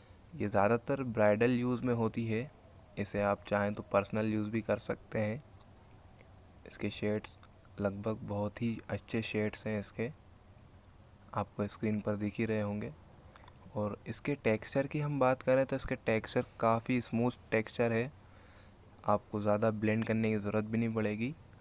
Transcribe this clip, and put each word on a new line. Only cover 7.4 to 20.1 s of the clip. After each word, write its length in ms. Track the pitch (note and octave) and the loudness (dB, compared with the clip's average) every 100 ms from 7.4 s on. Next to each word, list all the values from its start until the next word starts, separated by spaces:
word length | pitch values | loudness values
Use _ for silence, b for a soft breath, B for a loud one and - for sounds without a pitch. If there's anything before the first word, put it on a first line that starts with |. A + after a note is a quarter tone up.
| - - - - | -20 -20 -16 -4
लगभग 380 | G2+ G2 G#2+ A2 | -4 -2 -6 -6
बहुत 380 | G#2+ G#2 G#2 - | -4 -4 -4 -2
ही 180 | A#2 A2 - | -4 -4 -6
अच्छे 320 | B2 - A#2 | -8 -4 -4
शेड्स 440 | A2 G#2+ G#2+ - A2 | -2 -2 -2 -4 -6
हैं 120 | G#2+ | -6
इसके, 300 | G2 - A#2 - - - - - - - - - - - - | -6 -6 -8 -8 -20 -20 -20 -20 -20 -20 -20 -20 -20 -20 -8
आपको 340 | - G2+ - G2+ | -6 -4 -4 -6
स्क्रीन 340 | - A2 G#2+ | -2 -2 0
पर 140 | G#2+ G#2 | -2 -2
दिख 240 | G#2 - | -2 -2
ही 60 | A2 | -2
रहे 160 | A2 | 0
होंगे। 300 | G#2 G#2 A#2 D3+ - - - B B - - - | -2 -4 -6 -10 -20 -20 -20 B B -20 -10 -4
और 220 | G#2 G#2 - | -4 -4 -10
इसके 280 | A2+ - C#3+ | -6 -4 -2
टेक्सचर 440 | A2+ A2 - C#3 C#3 | 0 0 0 -2 -2
की 120 | D3+ | -2
हम 200 | D3 C#3+ | -2 2
बात 240 | B2+ C3 | 2 2
करें 220 | - C3 C3+ | 4 2 2
तो 100 | C3+ | -2
इसके 200 | - B2+ | -4 -4
टेक्सचर 480 | - A2 - B2 B2 - | 0 0 0 -2 -2 0
काफ़ी 400 | A2+ A2+ - B2 | 2 2 2 -2
स्मूथ 380 | - A2+ A#2+ - - | 0 0 0 0 -2
टेक्सचर 420 | A2 A2 - A#2 | 0 0 0 2
है, 180 | A2+ B2+ - B B B B B B - - - | 2 -2 -6 B B B B B B -20 -6 0
आपको 340 | G#2 - G#2+ | 0 0 -2
ज़्यादा 300 | G#2 G#2 A2+ | 2 2 2
ब्लेंड 340 | G#2+ G#2+ A2 | 2 2 2
करने 260 | A2 | 2